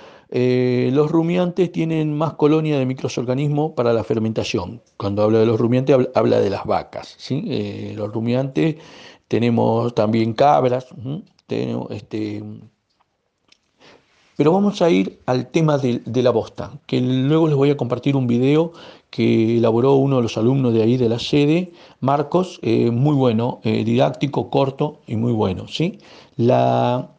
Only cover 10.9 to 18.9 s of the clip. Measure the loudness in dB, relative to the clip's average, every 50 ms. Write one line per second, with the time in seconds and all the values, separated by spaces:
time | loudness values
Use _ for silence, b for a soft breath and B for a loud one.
10.9 | -16 -14 -12 -10 -10 -10 -12 -16 _ _ _ -8 -6 -4 -4 -4 -4 -6 -8 -8
11.9 | -10 -12 -12 -10 -8 -8 -6 -6 -8 -10 -10 -12 -14 -16 -20 -20 _ _ _ _
12.9 | _ _ _ _ _ _ _ _ _ _ _ _ _ _ _ _ _ b b b
13.9 | b b b b b b b b b 0 2 2 4 4 2 0 0 2 2 2
14.9 | 4 2 2 0 -4 -8 _ -2 -2 -2 -2 -2 -2 0 2 2 2 2 0 0
15.9 | -2 -2 -4 -4 -2 0 2 2 2 2 -2 -4 -8 -14 -14 -14 -14 -18 -8 -4
16.9 | -2 0 0 0 0 0 0 2 2 2 2 2 2 2 2 2 2 0 -2 -4
17.9 | -4 -2 -2 -2 0 0 0 0 0 2 2 2 2 2 2 0 -4 B B B